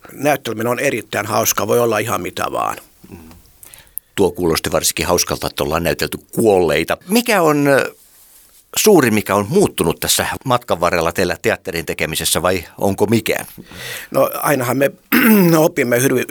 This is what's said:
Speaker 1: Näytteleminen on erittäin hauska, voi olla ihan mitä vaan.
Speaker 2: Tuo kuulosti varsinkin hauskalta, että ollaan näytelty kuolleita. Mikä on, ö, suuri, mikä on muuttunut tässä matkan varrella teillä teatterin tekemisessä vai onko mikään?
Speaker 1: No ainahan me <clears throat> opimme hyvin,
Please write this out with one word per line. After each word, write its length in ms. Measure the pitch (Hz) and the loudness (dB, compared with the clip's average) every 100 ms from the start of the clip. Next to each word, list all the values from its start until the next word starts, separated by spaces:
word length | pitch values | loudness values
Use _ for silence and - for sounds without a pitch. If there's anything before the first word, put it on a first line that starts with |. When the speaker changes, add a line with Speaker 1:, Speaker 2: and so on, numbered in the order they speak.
| - | -20
Speaker 1:
Näytteleminen 600 | - 139 135 - 107 113 | -6 -2 -2 -4 -6 -4
on 80 | 120 | -2
erittäin 460 | 139 123 - 101 104 | -2 -4 -6 -6 -2
hauska, 420 | 113 104 - 104 | -2 -2 -2 0
voi 120 | 120 | 0
olla 180 | 120 107 | 2 0
ihan 240 | 113 101 | -2 -4
mitä 240 | 90 - 69 | -4 -6 -6
vaan. 260 | 60 53 50 - _ - 90 80 87 _ _ - - - - _ - | -4 -4 -6 -14 _ -20 -20 -20 -20 _ _ -20 -20 -18 -20 _ 0
Speaker 2:
Tuo 160 | 92 | 0
kuulosti 400 | - 87 78 - | 2 -2 0 -2
varsinkin 340 | 80 73 - 82 | -2 -2 -4 0
hauskalta, 420 | 87 - 71 80 | 0 0 -4 -6
että 160 | - | -4
ollaan 200 | 71 80 | -2 -2
näytelty 340 | 82 73 76 - - | -2 -2 -4 -6 -8
kuolleita. 640 | - 113 95 82 76 78 85 - | 0 2 4 4 0 -2 -4 -2
Mikä 320 | 226 233 208 | -2 0 2
on, 260 | 160 147 143 | 2 2 2
ö, 280 | 135 - - _ _ - - _ _ _ - | 2 0 -6 _ _ -20 -20 _ _ _ 0
suuri, 340 | 208 190 127 | 4 6 4
mikä 240 | 107 98 101 | 2 0 -2
on 100 | 101 | 0
muuttunut 500 | 180 190 - 82 - | 2 0 0 -2 -2
tässä 280 | 80 - 90 - 135 | -2 -2 -2 -6 -2
matkan 340 | 123 - 92 | -2 -2 -2
varrella 320 | 85 87 82 | 0 0 0
teillä 260 | 85 90 82 | 0 -2 -2
teatterin 440 | 117 95 - 85 76 | -2 -2 -4 -8 -6
tekemisessä 560 | - 80 78 82 85 | -4 -4 -4 -2 0
vai 220 | 87 92 82 - | 0 -2 -6 -4
onko 280 | 101 98 104 | -2 0 2
mikään? 400 | 113 - - - - - - - - - | 0 0 -6 -6 -18 -20 -16 -14 -14 -6
Speaker 1:
No 180 | 135 135 | 0 0
ainahan 440 | - 156 139 123 127 | 0 -2 0 0 0
me 140 | 139 - - 240 247 | 0 -2 -2 2 6
<clears throat> 300 | 214 175 165 | 6 6 6
opimme 440 | 165 160 120 120 | 4 2 0 2
hyvin, 240 | 135 123 - | 2 0 0